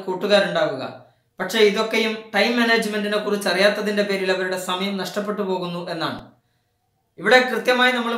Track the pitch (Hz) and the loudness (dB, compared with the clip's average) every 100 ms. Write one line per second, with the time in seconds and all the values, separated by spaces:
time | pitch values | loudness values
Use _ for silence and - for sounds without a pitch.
0 | 190 180 202 202 190 170 156 135 123 - | -4 -4 2 2 2 0 -2 -2 -8 -12
1 | - _ _ - 185 226 208 196 220 226 | -20 _ _ -8 -2 4 4 4 0 0
2 | 220 220 - 202 233 240 233 226 208 214 | 0 -2 -4 0 2 2 2 2 0 -2
3 | 208 208 202 202 202 175 202 202 202 208 | -2 -2 -2 -2 0 4 4 2 -2 0
4 | 202 190 185 190 190 185 180 185 196 196 | 0 0 0 -2 -2 -4 -4 -4 -4 -4
5 | 180 208 196 202 196 185 175 175 175 165 | -6 -6 -4 -4 -4 -4 -4 -8 -8 -6
6 | 147 120 - _ _ _ _ _ _ _ | -6 -8 -14 _ _ _ _ _ _ _
7 | _ - 180 254 247 233 247 254 247 247 | _ -6 4 4 4 0 0 2 2 2
8 | 233 | -2